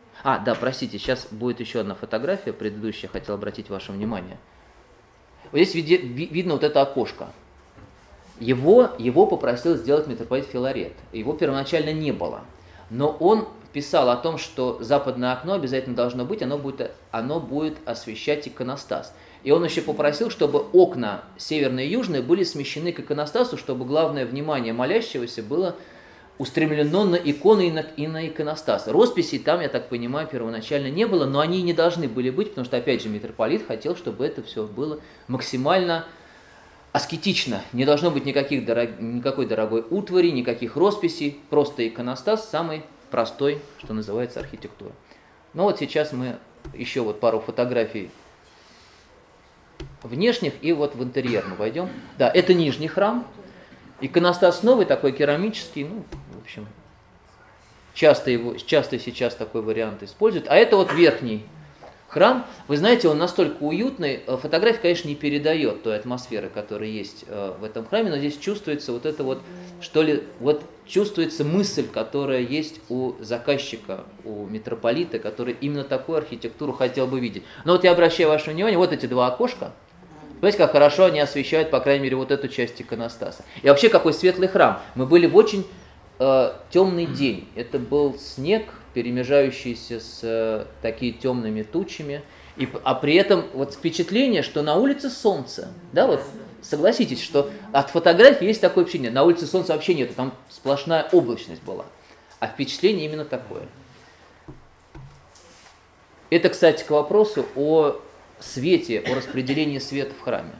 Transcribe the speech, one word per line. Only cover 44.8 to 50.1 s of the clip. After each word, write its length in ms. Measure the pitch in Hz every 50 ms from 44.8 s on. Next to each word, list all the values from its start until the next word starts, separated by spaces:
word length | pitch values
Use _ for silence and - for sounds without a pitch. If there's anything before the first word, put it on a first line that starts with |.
| 101 - - - _ _ - - _ _ _ _ _ _ -
Ну 100 | 156 190
вот 140 | 208 - -
сейчас 360 | 147 127 - 156 151 147 143
мы 240 | 127 127 127 - - - - - - - - -
ещё 300 | 127 127 - - 135 117
вот 160 | 107 104 -
пару 220 | - 117 113 110
фотографий 720 | - - - - 123 123 123 117 113 107 - 107 92 85 - - - - - _ _ _ _ _ _ - - - - - - _ _ _ _ _ _ _ _ _ _ _ _ _ _ _ _ - - - - - -
внешних 500 | 117